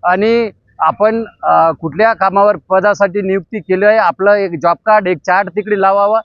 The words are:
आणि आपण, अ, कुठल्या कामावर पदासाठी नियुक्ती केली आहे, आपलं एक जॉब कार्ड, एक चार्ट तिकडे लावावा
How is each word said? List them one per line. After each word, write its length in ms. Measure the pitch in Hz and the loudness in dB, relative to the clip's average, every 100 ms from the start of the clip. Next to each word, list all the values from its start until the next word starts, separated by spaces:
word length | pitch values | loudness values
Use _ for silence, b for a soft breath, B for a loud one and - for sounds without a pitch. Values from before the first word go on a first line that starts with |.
आणि 460 | 175 185 208 233 226 - _ _ | 0 0 0 0 -2 -8 _ _
आपण, 460 | 160 156 208 226 226 _ | -2 0 0 0 -6 _
अ, 280 | 156 165 165 | -2 2 2
कुठल्या 420 | 156 160 160 220 | 0 -8 0 0
कामावर 440 | 220 190 190 202 190 _ | 2 -2 2 0 0 _
पदासाठी 520 | 190 190 202 202 185 | 0 0 0 -2 -2
नियुक्ती 380 | 190 196 170 220 | -4 -4 -4 -12
केली 240 | 170 185 | -4 0
आहे, 140 | 208 220 | 2 2
आपलं 360 | 185 160 190 | 0 0 0
एक 160 | 208 196 170 | 2 0 -2
जॉब 140 | 170 170 - | -2 -2 2
कार्ड, 220 | 214 185 | 0 2
एक 100 | 175 - | -4 -2
चार्ट 220 | 185 196 | -2 -2
तिकडे 320 | 175 202 208 | -6 -4 0
लावावा 400 | 190 202 202 220 | 0 2 0 0